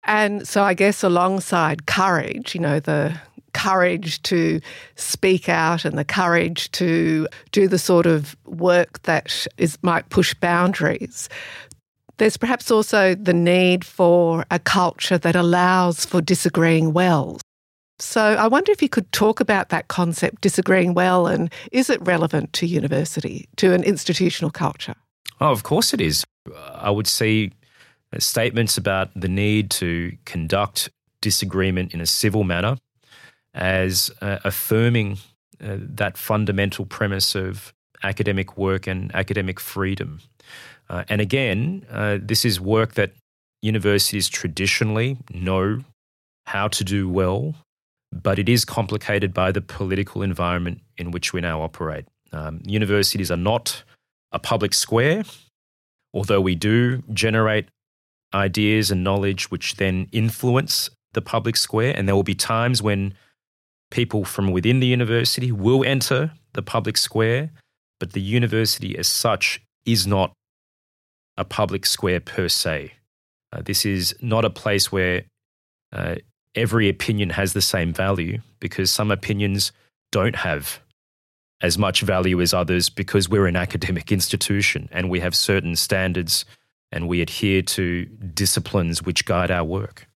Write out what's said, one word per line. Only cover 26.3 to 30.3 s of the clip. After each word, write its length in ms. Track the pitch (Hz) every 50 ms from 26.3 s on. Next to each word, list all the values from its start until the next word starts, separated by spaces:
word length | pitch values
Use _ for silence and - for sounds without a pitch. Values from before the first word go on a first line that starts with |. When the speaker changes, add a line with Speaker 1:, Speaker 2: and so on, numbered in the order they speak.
| _ _ _ - 85 82 76 69 -
Speaker 2:
I 160 | - - 101
would 180 | 101 104 104 -
see 440 | - - 120 110 110 110 107 95 - _ _ _ _ _ - _ _ _ _ _ - -
statements 580 | - - - 117 113 120 - 117 117 101 - -
about 340 | 92 101 98 95 95 92 _
the 140 | 95 90 92
need 400 | 90 98 104 104 107 107 104 98
to 440 | - - 92 87 85 85 85 87 - - _
conduct 640 | -